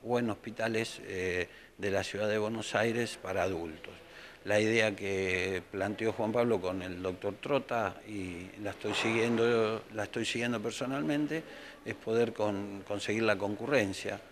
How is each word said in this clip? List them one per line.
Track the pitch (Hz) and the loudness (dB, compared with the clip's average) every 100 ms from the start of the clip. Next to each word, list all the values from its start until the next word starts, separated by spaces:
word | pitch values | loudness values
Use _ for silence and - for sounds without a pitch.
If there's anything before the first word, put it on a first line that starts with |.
o | 113 120 | 2 2
en | 117 | 2
hospitales, | 101 117 107 113 110 113 - | -2 -8 -2 0 0 0 -4
eh, | - 95 92 90 87 - - - | -6 -2 0 0 -2 -6 -20 -4
de | 101 | 2
la | 98 | 2
ciudad | 98 98 107 | 2 0 2
de | 107 | 2
Buenos | 107 113 113 | 0 -2 0
Aires | 110 113 113 113 - | 2 2 2 -2 -4
para | 95 95 | -2 2
adultos. | 92 87 82 78 - - - - - - | 2 0 -4 -8 -14 -16 -18 -18 -18 -12
La | 98 104 | 2 4
idea | 110 113 107 95 | 6 6 4 2
que | 98 95 95 92 95 92 - | -2 0 2 2 2 -2 -4
planteó | 98 98 104 110 | -2 -2 0 0
Juan | 104 110 | 0 0
Pablo | 117 120 104 | 2 4 2
con | 92 92 | 2 -2
el | 92 90 | -4 -4
doctor | 92 90 101 101 | -4 -2 -4 -4
Trota, | - 143 - 120 101 - 104 | -2 -2 0 -2 -2 -4 -8
y | 104 92 87 92 101 | -6 -6 -8 -10 -8
la | 104 | -8
estoy | - 107 | -4 -2
siguiendo, | 104 113 113 117 117 117 117 110 110 - | 0 2 4 4 4 4 4 4 0 -6
la | 107 | -6
estoy | 101 120 | -4 -2
siguiendo | 113 117 120 117 | -2 0 0 0
personalmente, | 113 - 127 139 151 147 147 156 - - - - | -2 -4 -4 -2 0 0 0 -2 -6 -14 -16 -12
es | 120 | -8
poder | 104 - 113 117 | -6 0 2 2
con-, | 113 107 98 101 98 | 2 0 0 -4 -8
conseguir | 92 104 - 107 | -6 -4 0 2
la | 113 101 | 4 4
concurrencia | 101 104 120 139 98 95 101 101 - | 0 -2 2 4 2 -2 -6 -8 -10